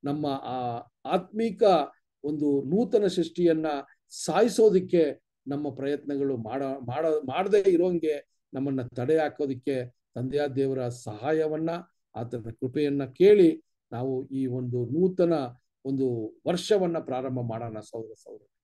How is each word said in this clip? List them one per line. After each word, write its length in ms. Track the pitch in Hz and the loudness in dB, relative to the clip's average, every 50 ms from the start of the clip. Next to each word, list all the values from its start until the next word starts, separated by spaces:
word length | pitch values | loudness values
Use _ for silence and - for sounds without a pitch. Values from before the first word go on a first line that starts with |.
| - | -4
ನಮ್ಮ 220 | 139 147 151 151 | -4 -4 -2 -2
ಆ 520 | 143 139 135 - 120 123 127 127 120 117 120 - _ _ _ _ | -4 -4 -4 -6 -8 -8 -6 -6 -6 -6 -8 -10 _ _ _ _
ಆತ್ಮಿಕ 580 | 135 165 190 180 - - 214 226 226 185 180 233 208 185 160 139 - - _ _ _ _ _ - | -2 -2 -2 -2 -4 -4 -2 -2 -2 0 4 6 6 6 6 2 -2 -8 _ _ _ _ _ -6
ಒಂದು 380 | 147 151 151 147 147 143 139 127 | -6 -4 0 0 2 2 0 0
ನೂತನ 440 | 131 160 208 240 190 - 214 208 | 0 0 0 0 2 2 2 2
ಸೃಷ್ಟಿಯನ್ನ 600 | 190 180 185 165 160 - - 175 170 160 160 156 156 147 139 139 _ - _ _ _ | 2 0 0 -4 -4 -2 0 2 2 2 2 0 -4 -6 -6 -8 _ -20 _ _ _
ಸಾಯಿಸೋದಿಕ್ಕೆ 1120 | - - - - 151 180 226 247 185 - 220 214 180 185 131 120 - 175 160 143 131 - _ _ _ _ _ | -16 -10 -6 -2 2 2 2 4 4 6 6 6 6 4 2 2 2 4 4 2 0 -6 _ _ _ _ _
ನಮ್ಮ 280 | - 143 143 147 143 123 | -6 -6 -4 -4 -6 -6
ಪ್ರಯತ್ನಗಳು 600 | 120 135 139 147 143 - 139 143 139 143 139 135 | -4 -4 -4 -4 -4 -4 -6 -4 -2 -2 -2 -2
ಮಾಡ-, 440 | 120 110 107 120 139 139 135 135 139 | -4 -4 -6 -6 -4 -4 -4 -6 -6
ಮಾಡ-, 460 | 127 117 123 147 165 160 156 156 147 | -8 -8 -4 -2 0 0 0 0 -2
ಮಾಡದೇ 440 | 127 131 165 190 196 196 208 190 196 | -4 -4 -2 0 2 2 4 4 4
ಇರೋಂಗೆ 720 | 185 165 175 185 180 170 160 156 151 143 - _ _ _ _ _ - | 4 4 2 2 0 0 0 -2 -2 -4 -6 _ _ _ _ _ -8
ನಮ್ಮನ್ನ 280 | 135 135 139 135 131 123 | -4 -4 -2 -2 -2 -4
ತಡೆ 360 | 123 - 123 123 131 156 160 | -6 -6 -6 0 2 2 2
ಹಾಕೋದಿಕ್ಕೆ 760 | 156 147 - - 147 135 135 123 _ - 139 131 123 123 _ _ _ _ _ | 2 0 -2 -4 -4 -4 -4 -6 _ -4 -4 -4 -4 -6 _ _ _ _ _
ತಂದೆಯ 340 | 120 123 131 135 143 147 143 | -6 -6 -2 -2 -2 -2 -2
ದೇವರ 400 | 127 131 135 135 135 131 127 120 | 0 0 0 0 0 -2 -4 -4
ಸಹಾಯವನ್ನ, 840 | 120 - - 110 107 104 113 143 160 156 156 156 156 156 160 165 165 175 185 _ _ _ _ _ _ | -6 -8 -12 -12 -12 -6 -2 0 0 0 0 0 -2 -2 -4 -4 -4 -6 -10 _ _ _ _ _ _
ಆತನ 360 | 110 117 120 123 120 107 117 | -10 -8 -8 -8 -8 -8 -10
ಕೃಪೆಯನ್ನ 540 | - _ - 127 123 156 147 143 139 143 139 | -10 _ -8 -4 -2 0 0 0 0 -2 -4
ಕೇಳಿ 580 | 127 131 _ 175 202 214 208 180 160 160 - _ _ _ _ _ _ - | -6 0 _ 8 8 8 10 8 6 6 2 _ _ _ _ _ _ -8
ನಾವು 340 | 117 123 135 131 127 135 | -6 -4 -4 -4 -4 -6
ಈ 200 | 135 135 135 135 | -6 -6 -4 -4
ಒಂದು 400 | 127 120 127 127 123 120 123 120 | -4 -4 -4 -6 -4 -4 -4 -4
ನೂತನ 460 | 110 127 160 185 185 185 185 175 170 170 151 135 120 123 _ _ _ _ _ _ | -2 0 2 2 0 2 2 2 2 2 0 -2 -6 -10 _ _ _ _ _ _
ಒಂದು 500 | 135 135 135 135 127 120 113 110 110 - _ _ | -6 -2 0 0 0 0 -2 -6 -8 -10 _ _
ವರ್ಷವನ್ನ 520 | 143 170 180 - - 214 202 185 175 170 156 | -4 -4 -4 0 0 2 2 2 0 -2 -4
ಪ್ರಾರಂಭ 420 | - - 131 127 131 131 127 127 | -6 -4 -6 -4 -4 -4 -4 -4
ಮಾಡೋಣ 400 | 120 117 113 113 117 113 110 110 | -4 -6 -6 -6 -8 -8 -10 -12
ಸಹೋದರ 340 | 104 - - 117 110 107 110 | -14 -12 -12 -12 -12 -12 -16
ಸಹೋದರಿ. 360 | _ _ - 110 107 101 _ _ _ | _ _ -20 -20 -20 _ _ _ _